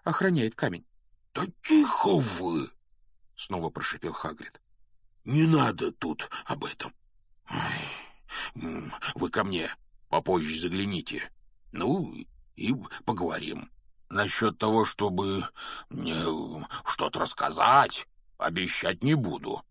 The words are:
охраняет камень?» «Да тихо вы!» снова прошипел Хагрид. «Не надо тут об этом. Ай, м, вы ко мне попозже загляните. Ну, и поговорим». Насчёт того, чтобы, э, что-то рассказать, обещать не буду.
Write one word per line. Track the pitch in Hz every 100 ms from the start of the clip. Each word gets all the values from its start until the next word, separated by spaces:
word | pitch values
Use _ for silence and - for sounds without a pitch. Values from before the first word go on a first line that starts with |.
охраняет | - 160 190 170 110 -
камень?» | 135 90 - _ _ _ _
«Да | - 190 -
тихо | - 311 269 - 196 180
вы!» | 120 90 87 82 64 - _ _ _ _ - -
снова | - 92 82
прошипел | 78 - - 85
Хагрид. | 71 80 - - - _ - - _ _ _ -
«Не | 143 160
надо | 160 120 95 120
тут | - 82 - - - -
об | - -
этом. | - - - _ _ _ _ -
Ай, | - - - - - - - - - - -
м, | 82 80 - - - -
вы | 90
ко | -
мне | - - 156 - - - -
попозже | 82 - 87 76 80
загляните. | 85 92 101 90 - - - - - - -
Ну, | - 104 185 151 - - - - -
и | 101 127 92 - -
поговорим». | 110 85 78 - - - - - - -
Насчёт | 101 101 - 110 -
того, | 107 110 104
чтобы, | - 104 90 98 98 82 - - - -
э, | - 82 80 82 78 76 78 73 - -
что-то | - 73 -
рассказать, | 165 - - - 110 139 131 - - - - -
обещать | 98 85 90 - 87 90
не | 131 156
буду. | 104 71 - - -